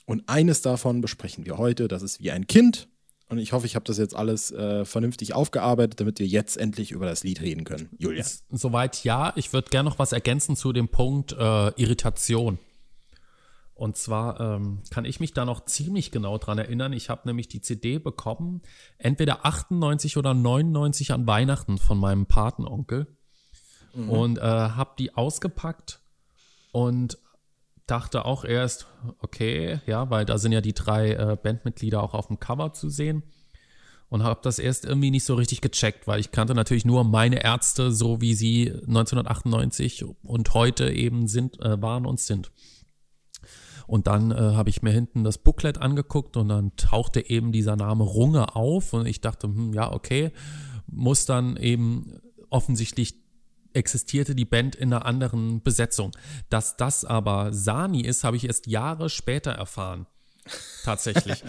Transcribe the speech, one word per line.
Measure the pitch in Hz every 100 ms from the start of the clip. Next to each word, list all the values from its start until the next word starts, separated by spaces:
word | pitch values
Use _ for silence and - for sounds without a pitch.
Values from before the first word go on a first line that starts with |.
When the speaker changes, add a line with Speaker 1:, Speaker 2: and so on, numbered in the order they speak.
| -
Speaker 1:
Und | 110 -
eines | 143 170 147
davon | 131 123 127 120
besprechen | 117 - 107 - 82
wir | 87
heute, | 120 123 113
das | 92
ist | 101 -
Wie | 98
ein | - 190
Kind. | 220 240 226 - _ _ _ -
Und | 117
ich | 107
hoffe, | 127
ich | 117 117
hab |
das | - 104
jetzt | 104 -
alles, | 110 110 -
äh, | - 104 104
vernünftig | 101 113 117 120 110
aufgearbeitet, | - 147 135 117 120 113 -
damit | 107 104
wir | 98
jetzt | 104 - -
endlich | 107 104 104
über | - 92
das | 82
Lied | 95 90
reden | 92 78
können. | 80 78 80 -
Julian. | 156 160 -
Speaker 2:
S-, | - -
soweit | 120 127 120 127 -
ja. | 123 120 160 -
Ich | -
würd | 131 -
gern | 135
noch | 147 -
was | 135
ergänzen | 120 123 127 - 139
zu | 131
dem | 120 113
Punkt, | - 127 139 139 -
äh, | 113 110 104 -
Irritation. | 117 120 113 - - 113 117 92 - - - - - - - _ _ - -
Und | - 110 -
zwar, | - 107 117 -
ähm, | 117 104 101 101 -
kann | 127
ich | 120 131
mich | 160
da | -
noch | 123 117
ziemlich | - - 151 196 -
genau | 117 98 107
dran | - 107
erinnern. | 110 120 135
Ich | 127 -
hab | 120
nämlich | 127 120 117
die | 117
C | - 113
D | 120 147
bekommen, | 156 - 113 117 170 180 - - - _
entweder | 117 143 147 - 147
achtundneunzig | - - 180 151 147 147 151
oder | 139
neunundneunzig | 127 120 131 165 151 147 139 143
an | 131 117
Weihnachten | 107 131 139 - 98
von | - 101
meinem | 98 98 98
Patenonkel. | 107 107 - - 113 - 131 151 _ _ _ _ - _ - -
Speaker 1:
Mhm. | 127 110
Speaker 2:
Und, | 113 120 117
äh, |
hab | 113 113 110 113 135 -
die | 127
ausgepackt | - 117 - 180 - 165 - - - _ _ _ _ _ _ _
und | 120 123 123 123 - _ _ _ _ _ _ -
dachte | 120 - 123
auch | 120 131
erst, | - 120 127 - - - 120 -
okay, | - - 110 147 165 160
ja, | - 110 127
weil | 110
da | 104 110
sind | 113
ja | 113
die | 107
drei, | - - 107 110
äh, | - 107 107
Bandmitglieder | 107 113 120 - 110 107
auch | 104
auf | 110 -
dem | 107
Cover | - 123 156
zu | - 151
sehen. | 143 151 156 - - _ _ _ - - - -
Und | 107
hab | 113 113
das | 127 117
erst | 123 127
irgendwie | - 135 139
nicht | 135
so | -
richtig | 120 120 -
gecheckt, | 104 - 107 - -
weil | 104
ich | 104
kannte | - 110
natürlich | 120 110 120
nur | 113 123
Meine | 113 110 117 123
Ärzte, | 113 117 - - 127
so | 110 117 113
wie | 117
sie | 107 113 117 120 - 123
neunzehnhundertachtundneunzig | 113 113 123 - - 120 113 127 - 120 - - -
und | - 113 107
heute | 113 120 117 127
eben | - 120 120 113
sind, | 117 127 -
äh, | 113 104
waren | 113 120 123
und | 120
sind. | - 101 90 _ - - - _ _ _ _ - - - - 143 -
Und | 107 -
dann, | 104 113
äh, | 117 107
hab | 107 104
ich | 104
mir | 110
hinten | 110 120 123
das | 107 -
Booklet | - - 156 -
angeguckt | 131 143 139 147 - 120
und | 104
dann | 104 98 -
tauchte | - 107 113 120 -
eben | 117 117
dieser | 110 107
Name | 104 104 107
Runge | 101 104 131 156 107
auf | 113 120 185 185
und | 117 117
ich | 107
dachte, | 117 - 104
hm, | 104 113
ja, | 107 113
okay, | - - 131 156 - 143 151 143 120 -
muss | - 123 139 -
dann | 127 123 -
eben, | 120 120 117 120 - - - - -
offensichtlich | 127 - 117 117 - 117 - _ _ _ _ _
existierte | - - - - 139 143
die | 131
Band | 117 117 131
in | - 127
einer | 120 123
anderen | 127 127 113 113 113
Besetzung. | - 104 117 - 98 - 143 147 -
Dass | 110 - -
das | 127 -
aber | - 113 107 101 104
Sani | 101 101 117 190 151
ist, | 120 123
hab | 123
ich | 117
erst | 120 117 -
Jahre | 107 139 160 160
später | - - 139 143
erfahren. | - 98 - 95 90 87 _ _ _ - - - -
Tatsächlich. | 120 107 117 131 101 -